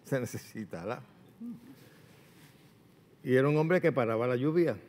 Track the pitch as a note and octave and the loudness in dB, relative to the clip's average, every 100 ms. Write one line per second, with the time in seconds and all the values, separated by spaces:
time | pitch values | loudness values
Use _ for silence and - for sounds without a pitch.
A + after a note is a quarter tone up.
0 | - C3+ B2 A2+ - A2+ G2+ E2 F#2+ B2 | -6 -4 -4 -8 -12 -12 -10 -8 -8 -8
1 | - - - - A#3 G#3 - - - - | -12 -20 -20 -16 -14 -14 -18 -20 -20 -20
2 | - - - - - - - - - - | -20 -20 -20 -20 -20 -20 -20 -20 -20 -20
3 | - - - B2+ C#3+ D3+ D#3+ F3+ D#3 C3 | -20 -8 2 4 4 2 2 2 2 2
4 | A2+ A2+ B2 B2 D3 E3 D#3+ G#2+ | 0 0 0 0 0 2 0 -2